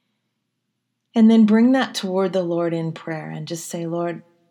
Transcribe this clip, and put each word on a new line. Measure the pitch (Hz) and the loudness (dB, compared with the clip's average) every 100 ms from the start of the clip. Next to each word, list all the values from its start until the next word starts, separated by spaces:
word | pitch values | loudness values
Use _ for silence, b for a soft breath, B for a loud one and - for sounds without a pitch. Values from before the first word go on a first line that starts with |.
| _ _ _ _ _ _ _ _ _ _ _ | _ _ _ _ _ _ _ _ _ _ _
And | 233 220 | 4 6
then | 226 208 | 6 6
bring | 220 240 | 6 4
that | 262 233 | 2 -2
toward | - 196 185 190 | -6 -4 -2 -2
the | 185 | -2
Lord | 175 170 170 | -2 -2 -2
in | 165 165 | -2 -4
prayer | 160 - 156 156 | -8 -10 -10 -10
and | 160 156 | -12 -10
just | 165 - | -12 -10
say, | 175 170 | -10 -6
"Lord, | 170 170 165 - _ _ | -6 -6 -8 -14 _ _